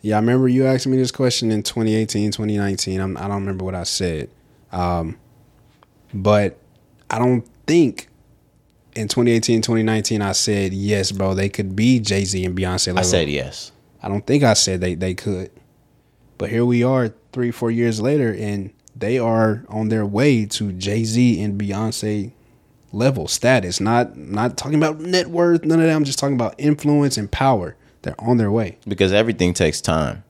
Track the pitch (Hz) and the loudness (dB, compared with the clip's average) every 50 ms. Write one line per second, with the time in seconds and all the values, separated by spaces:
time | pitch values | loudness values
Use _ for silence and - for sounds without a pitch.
0 | - 107 107 104 110 117 123 131 131 127 123 131 131 131 131 127 - 135 131 131 | -2 0 0 2 4 4 4 4 4 4 4 4 4 2 2 2 0 0 0 2
1 | 131 123 - - 135 127 120 - 123 113 110 104 107 - - 120 113 110 110 110 | 0 0 0 0 0 0 0 0 0 0 0 0 -2 -4 -4 -2 0 2 2 2
2 | 110 107 - 107 104 107 101 - 110 107 104 104 101 101 98 92 - - 95 95 | 0 0 -2 -2 0 0 -2 -2 -2 -2 0 0 0 -2 -2 -4 -4 -4 -2 -2
3 | 95 95 92 - 92 101 101 101 98 98 98 92 92 95 92 90 85 - - - | -2 -4 -4 -6 -6 -4 -4 -4 -4 -4 -6 -6 -6 -6 -6 -6 -6 -6 -4 -2
4 | 98 90 82 78 67 - _ _ _ _ _ _ _ _ - 90 87 87 90 85 | -2 -2 -2 -4 -6 -10 _ _ _ _ _ _ _ _ -6 -2 -2 0 0 -2
5 | 82 80 - - _ _ _ _ _ _ _ _ _ _ _ _ _ _ _ _ | -2 -4 -8 -12 _ _ _ _ _ _ _ _ _ _ _ _ _ _ _ _
6 | _ _ - 101 95 104 104 104 101 95 - _ _ _ _ _ _ _ _ _ | _ _ -10 -2 2 4 4 4 4 0 -4 _ _ _ _ _ _ _ _ _
7 | _ _ - 113 120 127 127 120 110 - _ _ _ - 156 175 160 123 - - | _ _ -2 0 2 2 2 0 -2 -6 _ _ _ 2 4 4 4 4 2 -6
8 | - _ _ _ _ _ _ _ _ _ _ _ _ _ _ _ _ _ _ 117 | -16 _ _ _ _ _ _ _ _ _ _ _ _ _ _ _ _ _ _ -8
9 | 110 107 - - 120 120 117 113 113 - 117 110 110 - 117 113 110 110 113 110 | -6 -2 0 2 4 4 4 2 2 2 2 2 2 2 0 2 2 2 2 0
10 | 104 - 113 104 104 98 92 - - - 104 101 98 95 95 95 101 101 104 101 | 0 0 -2 -2 -2 -2 -2 -2 0 0 0 0 0 -2 -2 -4 -2 0 0 0
11 | 95 - 101 98 98 95 95 95 98 98 - - 104 95 95 101 110 123 131 123 | 0 -2 -2 -2 0 0 0 0 0 -2 -2 -4 -6 -4 -2 2 4 4 4 4
12 | 110 101 104 98 101 92 98 95 92 92 90 90 92 92 90 92 - - 90 92 | 2 0 0 0 0 -2 -2 -4 -2 -2 -2 -2 -2 -2 -2 -2 -2 -2 0 0
13 | 92 90 90 90 80 71 73 69 65 67 - - - - _ _ _ _ _ _ | 0 2 2 0 0 0 -2 -4 -4 -6 -10 -14 -16 -16 _ _ _ _ _ _
14 | - - 98 104 - - 135 147 143 117 107 - - - 92 90 90 90 90 80 | -8 -6 -6 -6 -2 0 2 4 4 4 4 4 2 0 0 -2 -2 -2 -2 -2
15 | 95 92 90 90 - 107 98 90 92 - _ - _ _ _ _ _ _ _ _ | -4 -4 -4 -4 -4 -6 -6 -6 -8 -12 _ -20 _ _ _ _ _ _ _ _
16 | _ _ _ _ _ _ _ _ 98 - 120 117 120 123 120 120 120 127 135 131 | _ _ _ _ _ _ _ _ -8 -4 0 0 2 2 2 2 2 2 2 2
17 | 123 110 110 _ _ _ - 127 120 123 113 - 120 117 117 117 120 117 113 110 | 0 -2 -4 _ _ _ -6 -4 -4 -4 -4 -4 -4 -2 0 0 0 0 0 0
18 | 104 127 147 151 131 117 104 - 110 104 104 101 95 98 _ _ _ _ _ - | 0 0 0 2 0 0 -2 -4 -4 -4 -4 -6 -6 -10 _ _ _ _ _ -6
19 | - 104 123 131 117 117 113 113 113 110 107 113 - - 101 110 110 107 113 110 | -4 -2 0 0 0 2 2 2 2 2 0 -2 -6 -10 -6 -4 -2 -2 0 -2
20 | 107 101 101 107 135 147 135 117 107 101 - - 110 101 92 90 92 101 104 113 | -2 -2 0 2 4 4 4 2 0 -2 -4 -6 -4 -4 -6 -6 -4 -4 -2 -2
21 | 113 110 110 120 123 123 113 82 104 104 98 101 107 98 98 98 110 110 107 - | -2 0 2 4 4 4 4 2 -2 -4 -4 -4 -4 -4 -4 -2 -4 -4 -4 -4
22 | - 107 104 104 98 120 - _ _ _ _ _ _ _ _ _ _ _ - 101 | -4 -4 -2 -4 -4 -8 -12 _ _ _ _ _ _ _ _ _ _ _ -4 0
23 | 117 135 135 117 76 71 - - - 113 - 120 95 90 87 - 95 107 117 120 | 0 0 0 0 -4 -4 -6 0 2 2 2 2 2 -2 -4 -2 -2 2 2 2
24 | 120 - - 67 76 - 98 107 113 123 - - - 139 151 151 160 156 156 156 | 0 0 -6 -16 -12 -8 -4 -2 -2 -2 -4 -6 -6 -2 0 0 0 0 -2 -4
25 | 160 175 185 185 175 170 170 175 175 175 170 165 - 156 160 165 160 160 160 156 | -6 -2 -2 -2 -2 -2 -2 0 2 4 4 2 2 2 2 4 4 4 4 2
26 | 151 139 131 - - 139 139 123 117 - - - 143 147 151 147 - 147 147 147 | 0 0 -2 -2 -2 -2 0 0 -2 -4 -4 0 0 0 0 2 2 2 4 4
27 | 143 139 - 110 104 98 - - 135 135 131 104 87 78 - _ _ _ _ _ | 4 2 0 -2 -4 -6 -2 0 2 2 2 2 0 -4 -10 _ _ _ _ _
28 | - - - - 104 113 123 120 110 101 101 117 110 87 - _ _ 101 101 90 | -10 -10 -10 -6 0 2 2 2 2 2 2 0 0 -2 -6 _ _ -10 0 2
29 | 101 95 95 104 113 117 110 - 90 90 90 - 92 78 73 - - - 82 80 | 2 4 4 4 2 2 0 0 0 0 2 2 2 0 0 0 -2 0 0 0
30 | 78 - - 95 - | 0 -2 -4 -8 -16